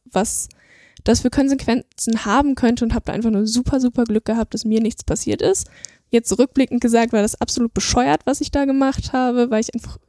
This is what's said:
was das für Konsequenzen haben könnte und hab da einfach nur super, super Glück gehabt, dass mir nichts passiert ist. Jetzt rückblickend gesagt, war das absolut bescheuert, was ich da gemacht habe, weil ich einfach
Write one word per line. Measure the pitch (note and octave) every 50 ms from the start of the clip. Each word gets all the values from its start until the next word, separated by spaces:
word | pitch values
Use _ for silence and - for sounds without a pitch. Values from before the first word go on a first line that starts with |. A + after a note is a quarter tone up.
| _
was | - - F#3 A3 - - - - - - _ _ _ - - - _ _ - -
das | G#3+ A#3+ A#3
für | - B3
Konsequenzen | - C#4+ C4+ C4+ C#4 C4+ - - A#3 B3+ - _ _ - - A3+ A3+ G#3+ -
haben | G#3 G#3 C#4 C#4+ C#4+ C4
könnte | - B3+ A3+ A#3+ - A#3+
und | A3+ -
hab | A3+ -
da | -
einfach | - G3 A#3 A3+
nur | G#3+ G3 A3
super, | G#3+ A3+ B3 B3 - C#4+ C4
super | B3 B3 - B3+ A#3
Glück | A3+ G#3 A3 -
gehabt, | - A3 A3+ A3 - -
dass | A3+ -
mir | G#3+ A3 A3
nichts | A3+ - - - -
passiert | - D#3 - - - - -
ist. | - F4 G4 - - - - - - - - _ _ -
Jetzt | - A#3 A3+ - -
rückblickend | - C4 - - C4+ C4 - B3 A#3+
gesagt, | - A#3 A3+ A#3 A3+ A#3
war | A#3 G#3
das | G3+ G#3+ - -
absolut | A#3+ - - B3+ A#3 A3+ -
bescheuert, | G3 - - - B3 B3+ C#4+ D4+ - -
was | C4 C#4 -
ich | - -
da | - C#4+ C#4
gemacht | C#4 C4+ C4+ C4+ C4+ C4+ - - -
habe, | - B3+ B3+ B3 B3 B3 A#3+ B3+
weil | G#3+ G#3+
ich | A3+ - -
einfach | A#3 - - - - -